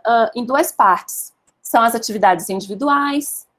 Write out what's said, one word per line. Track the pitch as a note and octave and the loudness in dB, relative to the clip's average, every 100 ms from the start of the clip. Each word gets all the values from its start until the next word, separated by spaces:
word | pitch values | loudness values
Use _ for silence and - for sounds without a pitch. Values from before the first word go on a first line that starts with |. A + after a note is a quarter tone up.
| - | 0
ah, | A#3 A3+ A#3+ | 2 2 -2
em | A#3+ | -2
duas | C4+ E4+ | 0 0
partes. | - G#3 F3+ - - - _ _ _ | 2 2 2 -2 -12 -12 _ _ _
São | - B3 | 0 2
as | A#3 A3+ | 2 0
atividades | A3+ G#3+ G3 F3+ F#3 | -6 0 2 2 -2
individuais, | F#3+ F#3+ G3+ C#4+ C#4+ C#4+ D4 C#4+ - - | -6 -6 -4 0 0 0 -4 -6 -10 -16